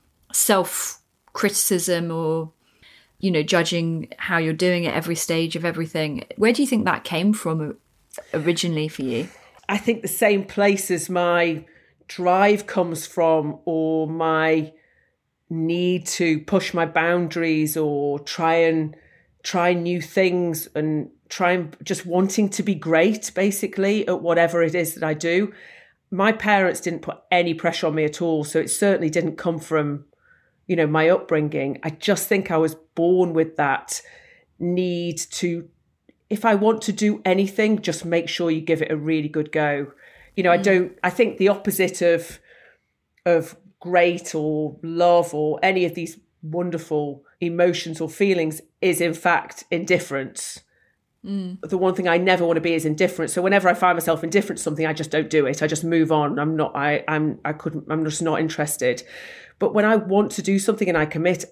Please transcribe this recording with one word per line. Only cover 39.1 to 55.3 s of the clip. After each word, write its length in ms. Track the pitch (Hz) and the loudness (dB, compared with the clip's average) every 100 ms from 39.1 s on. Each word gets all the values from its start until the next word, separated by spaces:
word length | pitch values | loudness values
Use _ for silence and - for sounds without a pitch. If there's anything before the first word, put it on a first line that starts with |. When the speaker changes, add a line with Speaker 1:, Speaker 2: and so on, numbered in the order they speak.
| 160 147 | -2 -2
Speaker 2:
good 220 | 156 151 | -4 -4
go. 400 | 156 151 143 139 - - - - - | -2 0 -2 -6 -12 -20 -20 -10 0
You 80 | |
know, 80 | 180 | 4
I 60 | 175 | 4
Speaker 1:
Mm. 60 | |
Speaker 2:
don't, 360 | 196 185 180 - | 4 4 2 -2
I 60 | 180 | -2
think 260 | 175 226 - | 2 2 4
the 120 | 190 | 2
opposite 520 | 196 208 190 185 185 | 2 0 0 0 2
of, 380 | 175 170 165 - _ _ _ _ _ _ _ _ - | 2 2 0 -16 _ _ _ _ _ _ _ _ 2
of 300 | 170 165 - _ _ | 2 0 -10 _ _
great 540 | 175 180 175 170 - | 0 4 4 2 -4
or 440 | 160 151 151 151 151 | -4 -2 -2 -4 -6
love 520 | 165 165 175 175 170 147 | -6 2 6 6 4 0
or 240 | 151 151 | -2 0
any 240 | 190 190 175 | 0 2 0
of 80 | - | -2
these 220 | 127 - _ _ | -10 -12 _ _
wonderful 800 | 156 165 180 165 160 151 147 139 _ _ | -8 -6 -4 -6 -4 -4 -4 -8 _ _
emotions 580 | 170 170 180 170 170 160 | -4 2 2 2 -4 -6
or 100 | 160 | -6
feelings 520 | - 202 180 160 156 - _ | 0 2 2 0 -4 -12 _
is, 220 | 185 156 | 0 2
in 120 | 170 | 0
fact, 500 | 160 180 165 - - - | 0 2 2 0 -12 -6
indifference. 920 | 170 - 180 - 139 131 - - - - _ _ _ _ _ - | -4 2 0 0 -6 -6 -10 -12 -14 -20 _ _ _ _ _ -8
Speaker 1:
Mm. 340 | 196 185 185 | -8 -8 -10
Speaker 2:
The 160 | 156 190 | -6 0
one 180 | 190 185 | 0 0
thing 120 | 180 | 2
I 100 | 170 | 2
never 280 | 185 180 170 | 4 4 4
wanna 160 | 165 | 2
be 140 | 165 165 | 0 0
is 100 | 151 | 0
indifferent. 460 | 156 185 180 160 | 2 0 0 -4
So 100 | - | 0
whenever 260 | 180 202 185 | 2 4 4
I 60 | |
find 220 | 170 180 170 | 4 2 2
myself 280 | 165 151 | 0 -2
indifferent 340 | 160 202 - - | 0 0 0 -4
to 40 | |
something, 220 | - 151 156 | -4 -2 -2
I 80 | |
just 160 | 156 151 | -2 -2
don't 200 | 156 | -2
do 180 | 156 | 0